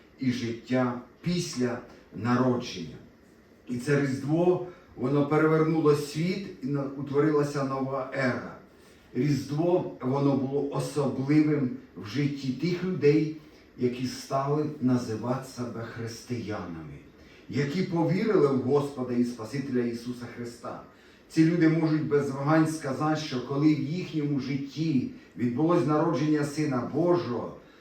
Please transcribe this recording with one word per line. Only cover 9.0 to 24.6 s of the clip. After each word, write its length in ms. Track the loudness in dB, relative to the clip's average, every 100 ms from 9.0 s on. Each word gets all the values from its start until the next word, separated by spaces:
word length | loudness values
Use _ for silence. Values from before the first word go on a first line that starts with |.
| -10
Різдво, 760 | -2 0 0 -2 -2 2 2 0 -6
воно 360 | -2 2 4 2
було 320 | 2 -2 -2
особливим 960 | -4 -4 -2 -2 0 2 4 4 2 0 -4 -14 -16
в 100 | -8
житті 460 | -2 -2 -2 -4
тих 300 | -2 -2 -2
людей, 540 | -2 2 4 6 2 -4 -14 -20 -20 -2
які 300 | -2 -2 -6
стали 580 | -8 -4 -2 0 0 -2 0
називати 680 | 2 2 0 -4 -4 -4 -6
себе 340 | -10 -8 -8 -10 -8
християнами, 1000 | -10 -10 -8 -6 -6 -6 -8 -10 -12 -16 -18 -20 -20 -20 -6
які 340 | -2 0 0
повірили 640 | 0 2 2 2 4 4 4
в 140 | 2
Господа 520 | 2 2 0 -4 -4
і 100 | 0
Спасителя 580 | 0 -2 -8 -6 -2 -2
Ісуса 440 | -2 -4 -8 -10 -10 -12
Христа. 460 | -12 -12 -12 -14 -16 -20 -20 -20 -4
Ці 160 | 4 4
люди 240 | 6 4
можуть 380 | 4 2 2 2
без 220 | 0 0
вагань 380 | -2 2 4 4
сказати, 540 | 0 -4 -2 0 0
що 260 | -2 -6 -2
коли 280 | 2 4 4
в 40 |
їхньому 600 | 0 -4 -4 -4 -2 -2
житті 720 | -2 -4